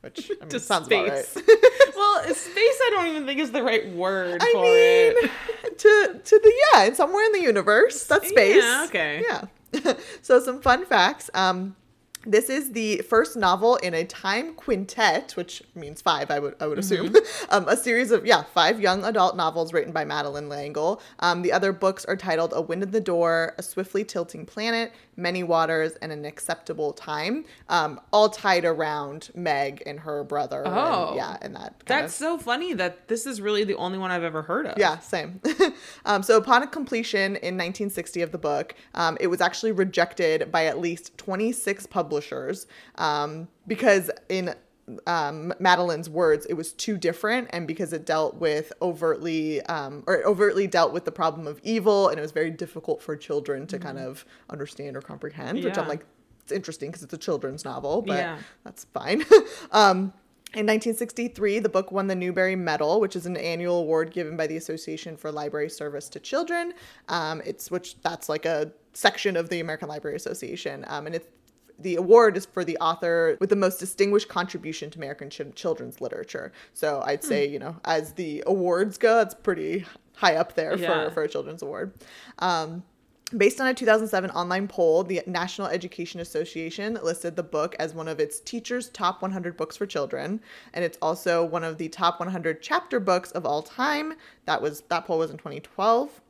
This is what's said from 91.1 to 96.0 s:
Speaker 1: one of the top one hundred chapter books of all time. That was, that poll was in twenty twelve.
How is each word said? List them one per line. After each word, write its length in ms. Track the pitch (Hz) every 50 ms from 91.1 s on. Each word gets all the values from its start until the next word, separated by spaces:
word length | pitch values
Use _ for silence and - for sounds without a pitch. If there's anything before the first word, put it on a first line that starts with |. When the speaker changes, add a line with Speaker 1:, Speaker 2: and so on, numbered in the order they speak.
| 165 165 - 180 170 170 170
Speaker 1:
one 180 | 160 160 170 165
of 140 | 160 160
the 120 | 156 165 160
top 300 | 160 - 170 170 175 -
one 100 | 175 185
hundred 320 | 185 175 165 165 156 160
chapter 380 | - - 302 359 349 - - 240
books 320 | 196 196 185 180 180 -
of 140 | - 190 165
all 160 | - 147 151
time. 540 | 156 - - - 254 294 294 294 302 311 320 320 - - _ _ _
That 160 | - 156 - -
was, 180 | 151 147 147 - _
that 160 | 170 165 -
poll 140 | - 170 160
was 100 | 165 156
in 60 | 143
twenty 220 | 160 _ 156 143 147
twelve. 600 | - - _ - 196 220 226 240